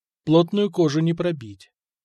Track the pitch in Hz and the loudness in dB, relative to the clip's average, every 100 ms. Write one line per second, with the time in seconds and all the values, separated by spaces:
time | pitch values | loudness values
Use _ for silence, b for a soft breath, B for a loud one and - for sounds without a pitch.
0 | _ _ - 165 170 202 202 180 156 151 | _ _ 2 2 4 0 -2 0 0 0
1 | 165 170 175 147 110 98 _ _ _ _ | -2 -2 -4 -6 -12 -20 _ _ _ _